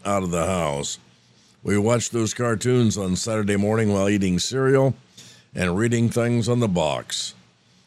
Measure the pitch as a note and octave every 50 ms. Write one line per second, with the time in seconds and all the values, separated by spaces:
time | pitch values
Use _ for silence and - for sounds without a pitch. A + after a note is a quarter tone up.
0 | - G2+ G2+ G2 F#2 F2+ F2 E2+ E2 F2 F#2 F2 E2 D2+ C#2 C#2+ D2 - - -
1 | _ _ _ _ _ _ _ _ _ _ _ _ - - G2 G#2 G2+ A2+ A#2+ A#2+
2 | - - - A#2 A2 G#2+ - - B2 A#2+ A2+ G2 - B2 B2+ B2 A#2+ A2 F#2 G#2
3 | G2 F#2 F#2 F2+ - A2+ A2 A2 G#2+ G2 G2+ G2+ G2+ G#2 A2 A2+ A2+ G#2 G2+ G2
4 | G2 G2+ G#2 G2+ G2 F#2 F2+ F2 - - A#2+ C3 C3+ C3 C#3 C3+ C3+ C3+ B2+ -
5 | - _ _ - - - - - _ _ - - F#2 F2+ F2 F#2+ A2+ A#2+ A#2+ A#2
6 | A#2 A2+ A2 A#2+ A#2 A#2+ A#2+ A#2+ G#2+ A2 A#2+ B2 A#2+ A2 F2+ F2 D#2+ D2+ C#2 A#1+
7 | A#1 - - - - - - - _ _ _ _ _ _ _ _ _